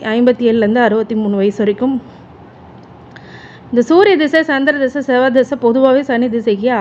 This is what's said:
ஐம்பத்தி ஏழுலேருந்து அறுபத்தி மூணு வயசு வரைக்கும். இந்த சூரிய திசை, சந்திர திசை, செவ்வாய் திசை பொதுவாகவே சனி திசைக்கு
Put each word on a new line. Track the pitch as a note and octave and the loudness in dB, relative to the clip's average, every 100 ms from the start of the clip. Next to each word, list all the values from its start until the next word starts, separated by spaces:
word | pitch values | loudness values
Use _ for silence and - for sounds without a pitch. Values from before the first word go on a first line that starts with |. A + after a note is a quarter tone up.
| A3 | -4
ஐம்பத்தி | A3+ B3 A#3+ A#3+ | 0 2 2 0
ஏழுலேருந்து | A3+ G#3 A#3+ | 0 0 2
அறுபத்தி | A3+ A3 A3 A3+ | 0 0 -2 -4
மூணு | G#3 G3+ | -2 0
வயசு | G3+ G3+ | -2 0
வரைக்கும். | G#3 G3+ B3+ B3+ - - - - - - - - - - - - - - - - - | -2 -2 -2 -4 -8 -20 -20 -20 -20 -20 -20 -20 -20 -20 -20 -20 -20 -20 -20 -20 -6
இந்த | A#3+ | -2
சூரிய | A#3+ E4+ G#4 F4 | 2 4 4 2
திசை, | D4 D#4+ | 2 0
சந்திர | D#4+ C4+ C#4 D4 | 0 -2 0 0
திசை, | C4 C#4+ | -2 -4
செவ்வாய் | C4+ B3 C4 B3+ | -2 0 2 2
திசை | A#3+ C#4 | 0 0
பொதுவாகவே | A#3 B3 C4 C4 | 0 2 2 2
சனி | C#4 A#3 B3 | 0 -2 -2
திசைக்கு | A#3 A3 G3+ A#3+ A#3 | -2 -2 -2 0 -2